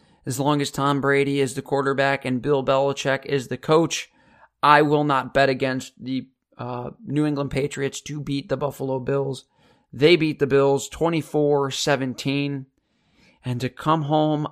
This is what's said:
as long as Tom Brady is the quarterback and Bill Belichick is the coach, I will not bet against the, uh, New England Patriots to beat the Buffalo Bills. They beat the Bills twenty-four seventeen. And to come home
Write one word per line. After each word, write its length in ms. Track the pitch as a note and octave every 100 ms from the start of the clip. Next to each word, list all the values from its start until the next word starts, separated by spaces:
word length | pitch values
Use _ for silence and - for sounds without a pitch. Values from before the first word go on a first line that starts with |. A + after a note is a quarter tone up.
| _ _ C#3+
as 120 | B2
long 220 | C#3 D3
as 100 | C#3+
Tom 300 | - C#3+ C#3
Brady 400 | C#3 C#3 C#3 C#3
is 140 | C3+
the 80 | C3+
quarterback 640 | - C#3 C3+ C3+ C#3 C#3 C3
and 160 | B2+
Bill 200 | C#3 C#3
Belichick 640 | C3 C3+ C#3 C3+ C#3 C3+
is 240 | - C#3 A#2
the 80 | B2+
coach, 560 | - D#3+ D#3+ - - _ _ _ _ -
I 200 | C#3+ D3
will 200 | D3+ D3
not 300 | D3 C3 B2+
bet 160 | C3+ C#3
against 460 | C3 C3+ B2+ - _
the, 300 | B2+ C3 - _ _ -
uh, 320 | B2 B2 B2 -
New 200 | E3+ C#3+
England 260 | D3+ C#3+ C#3
Patriots 520 | C3+ C#3+ C#3 C3+ -
to 180 | - D3
beat 300 | C#3 C#3 -
the 80 | C3
Buffalo 420 | C#3+ - C3+ C3
Bills. 460 | B2+ C#3 C#3 C3 _ _ _ _ _
They 220 | A#2+ D3+ E3+
beat 220 | D#3 -
the 80 | C3+
Bills 440 | C#3 C#3 C#3 -
twenty-four 800 | - E3 E3 D3 D3+ D3 C#3+ C#3
seventeen. 960 | - D#3 C3+ C3 A#2 C3+ C#3 C#3+ C#3 C3 _ _ _ _ _ _ _
And 200 | B2 A#2+
to 80 | B2
come 320 | - D3+ D#3+
home 440 | D3 D#3 D#3 D3+ D3+